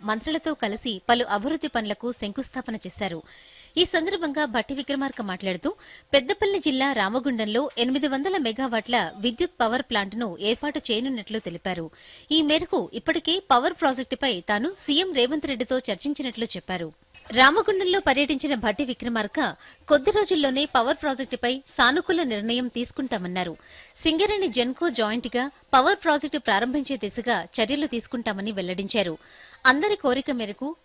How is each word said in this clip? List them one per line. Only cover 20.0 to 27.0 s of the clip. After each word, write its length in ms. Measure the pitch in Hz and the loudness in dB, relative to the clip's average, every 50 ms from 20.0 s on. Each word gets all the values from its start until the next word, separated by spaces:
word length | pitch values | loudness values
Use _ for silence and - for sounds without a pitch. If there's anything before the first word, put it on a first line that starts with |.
| 269 403 - | 6 4 2
రోజుల్లోనే 480 | 415 415 320 381 311 294 277 254 262 294 294 - | 2 2 2 2 2 2 2 2 0 -2 2 2
పవర్ 220 | 262 226 247 320 - - | 2 4 4 0 0 0
ప్రాజెక్టుపై 500 | 302 269 247 269 - - 240 - 240 254 269 269 - - | -2 -2 -2 -4 -6 -6 -2 -2 -2 -2 -2 -6 -14 2
సానుకూల 480 | - 262 240 269 330 349 - 370 330 339 262 226 | 4 4 6 6 4 0 0 0 0 2 0 -2
నిర్ణయం 340 | 208 208 226 233 247 254 247 - 233 | -2 -2 -2 -2 -2 -2 -4 -4 -4
తీసుకుంటామన్నారు. 760 | 247 - - - 262 254 - 208 180 180 180 185 180 175 160 - - - - - - - _ - - | -6 -6 -4 -6 -4 -4 -2 -4 -4 -4 -4 -4 -4 -4 -6 -12 -16 -20 -20 -20 -20 -20 _ -2 0
సింగరేణి 460 | 330 311 320 381 415 427 415 392 330 214 | 2 2 4 2 2 2 0 0 -2 2
జెన్కో 320 | 254 240 240 262 - 339 349 247 - | 0 0 0 0 -2 -2 -2 0 0
జాయింట్గా 460 | 220 208 214 240 233 240 - 240 254 285 - - _ _ - | -2 0 0 -4 -4 -4 -2 -2 -4 -4 -6 -14 _ _ 4
పవర్ 240 | 262 254 311 403 392 - | 6 6 6 4 2 2
ప్రాజెక్టు 360 | 339 302 294 285 294 - 302 - - | 2 2 2 2 -2 -4 -4 0 2
ప్రారంభించే 480 | 214 196 214 247 254 294 269 - 269 - | 2 2 2 0 -2 -2 -2 -2 -4 -4